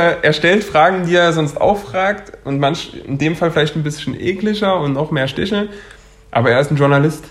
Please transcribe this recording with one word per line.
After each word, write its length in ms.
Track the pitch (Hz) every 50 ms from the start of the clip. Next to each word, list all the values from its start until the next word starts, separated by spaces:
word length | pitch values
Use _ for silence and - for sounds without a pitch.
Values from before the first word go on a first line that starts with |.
| 170 170 - -
er 100 | - 151
stellt 320 | 156 - - 170 190 214 202
Fragen, 400 | - - 151 160 185 190 185 175
die 80 | 165 175
er 180 | 175 175 170 160
sonst 260 | 160 156 139 - -
auch 160 | - 190 208
fragt 560 | 202 - - - 185 190 202 208 - - - - - -
und 140 | 135 139 139
manch, 360 | 143 135 170 - - - - - -
in 120 | - 139 143
dem 180 | 147 160 160
Fall 140 | - 180 165
vielleicht 260 | - 156 147 151 -
ein 60 | 160
bisschen 360 | 147 147 147 - - 131 120 -
ekliger 640 | - 180 190 190 214 214 208 208 208 190 185 175
und 140 | 147 139 135
noch 160 | 139 156 151
mehr 180 | 156 139 131 139
Stiche. 400 | - - 175 196 214 202 208 208 - - - - - - - - - - _ -
Aber 200 | - 123 120 123
er 100 | 120 131
ist 100 | 143 147
ein 80 | 151 139
Journalist, 480 | 143 139 139 139 147 156 151 - - -